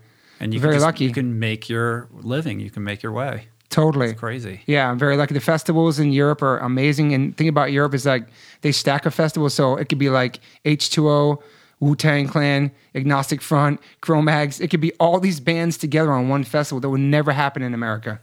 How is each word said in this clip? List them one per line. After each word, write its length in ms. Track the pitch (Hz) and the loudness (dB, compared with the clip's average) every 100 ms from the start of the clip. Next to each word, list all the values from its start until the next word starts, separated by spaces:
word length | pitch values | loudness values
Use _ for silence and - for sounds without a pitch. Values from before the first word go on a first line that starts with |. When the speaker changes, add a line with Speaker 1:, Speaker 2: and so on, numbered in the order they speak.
| _ _ _ - | _ _ _ -10
Speaker 1:
And 140 | 110 | -6
you 60 | 110 | -2
Speaker 2:
Very 140 | 147 | 0
Speaker 1:
can 20 | 147 | 2
just, 100 | 156 | 2
Speaker 2:
lucky. 200 | 160 131 | 0 -2
Speaker 1:
you 60 | |
can 280 | 123 123 113 | -2 -2 -2
make 280 | 113 110 - | -2 -4 -4
your 380 | 117 117 117 120 117 | -2 -2 -4 -8 -12
living. 380 | 107 135 160 104 | -6 -4 -4 -6
You 100 | 101 | -8
can 140 | 107 | -8
make 180 | 104 104 | -8 -8
your 100 | 117 | -8
way. 360 | 113 139 113 - _ - | -6 -6 -8 -14 _ -4
Speaker 2:
Totally. 380 | - 156 143 120 | 2 2 2 -2
Speaker 1:
It's 100 | 113 | -4
crazy. 420 | 113 123 107 92 - | -8 -8 -10 -10 -2
Speaker 2:
Yeah, 240 | 147 131 | 0 0
I'm 80 | 123 | 0
very 180 | 143 139 | 0 2
lucky. 160 | 143 | 0
The 60 | 143 | -2
festivals 580 | - 160 - 160 165 147 | 0 0 2 2 2 2
in 140 | 147 | 2
Europe 320 | 139 143 147 | 4 2 2
are 160 | 135 127 | 0 0
amazing. 540 | 123 127 143 143 151 135 | -2 0 2 2 2 2
And 160 | 139 | 0
the 20 | - | 0
thing 120 | 160 | 0
about 240 | 147 139 | 2 2
Europe 240 | 139 147 135 | 0 0 0
is, 100 | 135 | 0
like, 220 | 127 117 - - - | 0 -2 -18 -20 -4
they 100 | - | -2
stack 360 | 135 - 143 160 | 0 0 0 0
a 40 | |
festival. 380 | - 160 165 147 | 0 0 0 0
So 260 | - 135 139 | 2 0 0
it 140 | 147 | -2
could 80 | 143 | 0
be, 120 | 139 | 2
like, 280 | 131 127 - _ _ | 2 0 -4 _ _
H 280 | 147 151 - | -2 0 0
two 180 | - 151 | 2 2
O, 320 | 147 147 147 - _ _ - | 4 2 0 -6 _ _ -2
Wu-Tang 480 | 143 147 156 143 135 | 0 2 2 2 0
Clan, 420 | 156 143 139 143 - _ | 0 2 2 0 -4 _
Agnostic 480 | 139 135 139 139 147 | -4 0 0 0 -4
Front, 380 | - 151 143 147 - _ | 0 2 2 0 -8 _
Cro-Mags. 600 | - 156 156 151 147 139 | 0 2 4 2 0 -4
It 60 | 175 | -2
could 120 | 170 | 0
be 100 | 160 - | 0 2
all 200 | 170 185 | 2 2
these 200 | 190 160 | 0 -2
bands 380 | 127 165 170 156 | -2 0 -2 -2
together 340 | 156 156 160 | -2 0 2
on 180 | 131 127 | 2 0
one 140 | 139 | -2
festival 360 | 131 151 147 131 | 0 -2 -2 -4
that 80 | 135 | -2
would 120 | 135 | 0
never 300 | 139 151 151 | 2 2 2
happen 320 | 139 139 135 | 0 -2 -2
in 100 | 127 | -6
America. 460 | 120 117 107 113 110 | -4 -4 -4 -6 -10